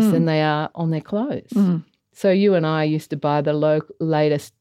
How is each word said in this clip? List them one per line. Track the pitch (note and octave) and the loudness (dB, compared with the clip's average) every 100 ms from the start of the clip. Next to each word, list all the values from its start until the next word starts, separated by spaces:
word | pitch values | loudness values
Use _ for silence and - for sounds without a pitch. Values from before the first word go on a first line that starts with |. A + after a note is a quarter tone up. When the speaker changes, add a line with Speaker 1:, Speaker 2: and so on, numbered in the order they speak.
Speaker 1:
Mm. | A3 | 2
Speaker 2:
than | E3+ E3 | 2 2
they | D#3 | 2
are | D3+ D3+ D#3 - | 0 -2 -4 -6
on | E3 | -4
their | D#3+ | -4
clothes. | - G#3 C4+ B2+ - | -4 -6 -6 -8 -6
Speaker 1:
Mm. | A#3+ G3 E3 - _ _ | 0 0 0 -6 _ _
Speaker 2:
So | - G3+ | -4 0
you | F#3 G3+ | 2 2
and | F#3 | 2
I | D#3 D#3 | 0 0
used | D#3 D#3 - | 0 -2 -4
to | D3 | -4
buy | D3 D3 | -2 0
the | D3 | 0
lo-, | D3+ D#3 D#3 - - | 0 2 0 -2 -8
latest | D#3+ D#3 D3+ D3 - _ | -2 0 2 0 -4 _